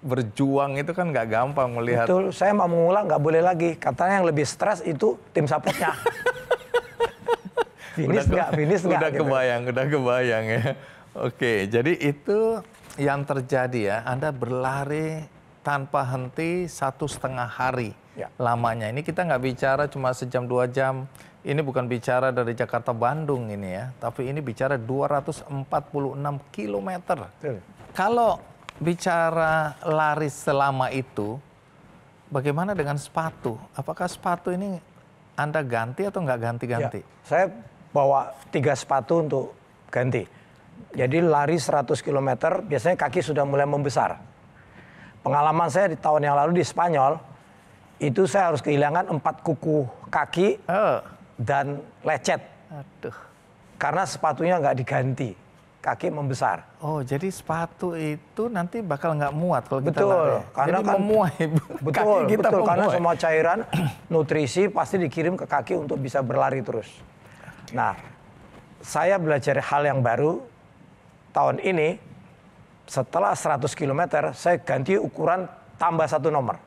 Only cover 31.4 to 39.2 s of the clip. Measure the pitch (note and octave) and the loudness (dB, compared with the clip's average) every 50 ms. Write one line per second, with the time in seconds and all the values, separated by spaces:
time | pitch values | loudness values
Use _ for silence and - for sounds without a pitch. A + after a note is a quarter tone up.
31.4 | - - - _ _ _ _ - - - - - - - _ _ _ - - C#3+ | -12 -18 -20 _ _ _ _ -20 -20 -20 -20 -20 -20 -20 _ _ _ -6 -4 -2
32.4 | C3 D3 C#3+ D3 F3 G3 G#3 F3+ D3+ C#3+ D3 D3 C#3 - - E3 D#3+ D#3+ D#3+ - | -2 0 -2 -2 -2 -2 -2 -2 -2 -2 -2 -6 -6 -6 -6 -4 -4 -4 -6 -6
33.4 | - B2+ A2+ G#2+ - - - - C3+ - E3 - F#3 F3+ - - - F#3+ F3 E3+ | -6 -6 -6 -6 -12 -16 -12 -12 -10 -10 -6 -6 -6 -6 -6 -6 -2 -2 -2 -2
34.4 | - F3+ F3+ F3+ G3 G3+ F#3+ E3+ - - - - - - - - - - - - | -2 -4 -4 -4 -4 -6 -8 -10 -12 -18 -20 -20 -20 -20 -20 -20 -20 -14 -4 -4
35.4 | C#3 D3+ D3+ D#3+ D3+ B2+ A#2+ A#2 A2+ A#2 B2+ - F#3+ G3+ G3 G3 F3 C#3+ B2+ A#2+ | -4 0 0 -2 -2 0 -2 -2 -2 -2 -4 -4 -4 -4 -2 -4 -2 -2 -2 0
36.4 | A2+ A#2 A#2 A#2 - A#2+ A#2+ A#2 A2+ A2+ - G#2 - - - - _ - D3 E3 | -2 -4 -4 -4 -4 -4 -2 -2 -2 -4 -6 -8 -12 -14 -20 -20 _ 0 2 2
37.4 | F#3 F#3+ F#3+ - - - - - - - - C#3 C#3 C#3 C#3 C3+ C3+ - - - | 2 2 0 -10 -20 -20 -20 -20 -20 -4 0 2 4 4 4 2 2 -2 -10 -16
38.4 | - - - F3+ B2+ D3 C#3 B2+ - - C#3+ C3+ B2 - E3+ E3+ | -18 -6 -4 0 2 2 0 0 0 0 0 0 2 2 2 2